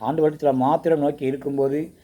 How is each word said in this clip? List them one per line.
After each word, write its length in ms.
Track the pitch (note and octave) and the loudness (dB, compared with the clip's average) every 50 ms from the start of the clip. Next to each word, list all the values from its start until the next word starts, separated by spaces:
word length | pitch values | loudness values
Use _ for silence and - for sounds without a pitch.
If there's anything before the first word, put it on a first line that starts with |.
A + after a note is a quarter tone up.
ஆண்டவரிடத்தில் 520 | A2 B2 D3+ D#3+ D#3 D#3 D3+ D3 D3 C#3+ C3 | -4 -4 0 2 2 2 2 2 0 2 2
மாத்திரம் 460 | C3 B2+ C#3 D#3 D#3+ - E3+ E3 D3+ | 2 2 2 2 2 2 2 2 2
நோக்கி 260 | C#3+ D3 C#3+ C#3+ C#3 | 2 0 -2 -2 -4
இருக்கும்போது 640 | C3 C3+ C3+ - C#3+ C#3 C#3 C#3 C3+ C#3 D3+ D#3+ E3 - - | -4 -4 -4 -4 -4 -2 0 0 0 0 -2 -6 -6 -12 -20